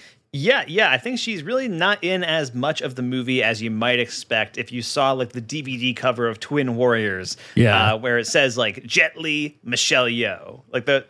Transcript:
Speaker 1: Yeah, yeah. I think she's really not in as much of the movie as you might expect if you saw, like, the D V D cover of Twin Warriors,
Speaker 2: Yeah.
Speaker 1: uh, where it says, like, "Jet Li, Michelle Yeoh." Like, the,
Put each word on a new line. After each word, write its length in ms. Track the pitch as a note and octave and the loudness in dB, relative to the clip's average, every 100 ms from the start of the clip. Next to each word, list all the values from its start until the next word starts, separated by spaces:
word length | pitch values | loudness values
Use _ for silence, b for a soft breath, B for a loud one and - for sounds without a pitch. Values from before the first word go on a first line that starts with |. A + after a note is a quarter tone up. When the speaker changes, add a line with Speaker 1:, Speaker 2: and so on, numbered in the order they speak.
| b b _ | b b _
Speaker 1:
Yeah, 300 | C#3 E3 C4 D3 | -2 2 2 0
yeah. 240 | F3+ G3 | 0 2
I 60 | C3 | 0
think 200 | A#3+ B3+ | -2 -6
she's 240 | A3+ G3 | -6 -6
really 260 | D3+ B3+ B3+ | -4 -4 -2
not 340 | E3 F#3+ G3+ | 0 0 0
in 220 | F3 F#3 | 0 0
as 300 | E3+ D#3+ C3+ | 0 0 -2
much 260 | B2 C#3 D3+ | -2 -2 -2
of 120 | D3 | -6
the 80 | B2+ | -4
movie 400 | B2 B2+ B2 B2+ | -4 -4 0 2
as 180 | A2 A2 | 2 0
you 80 | A2+ | -4
might 280 | A2 A#2 B2 | -2 0 2
expect 580 | A#2 - - A2+ G#2 - | 0 -6 -4 -2 -2 -6
if 120 | A2 | -8
you 80 | B2 | -8
saw, 300 | A#2 D3 C3+ | -4 0 0
like, 200 | C3 A#2+ | 0 -4
the 80 | B2 | -8
D 180 | A2 D#3 | -8 -8
V 160 | C3+ B2+ | -8 -4
D 140 | B2+ | -4
cover 320 | A#2+ C3 A#2 A#2 | 0 -2 0 -2
of 140 | A2 | -4
Twin 360 | - C#3+ C3 A#2 | -4 -2 0 2
Warriors, 600 | B2 A2+ G#2+ F#2 F2+ - B | 4 4 2 -2 -6 -12 B
Speaker 2:
Yeah. 380 | - A#2 G#2+ G#2+ | 4 6 6 4
Speaker 1:
uh, 40 | A2 | 2
where 180 | B2 A#2+ | 2 0
it 80 | A2+ | 2
says, 300 | D#3 C3+ A#2 | 4 4 2
like, 280 | A2 G2+ - | -2 -2 -2
"Jet 320 | F3 D#3+ D#3+ | 2 2 0
Li, 380 | D#3+ D3+ D3 - | -4 -2 -4 -8
Michelle 440 | A#2+ A#2+ - C#3 A#2+ | -6 -2 2 4 2
Yeoh." 540 | A#2+ G#2+ F2 - B2 - | 0 -2 -4 -12 -20 -6
Like, 140 | B2+ C#3+ | -4 2
the, 180 | C3+ | 0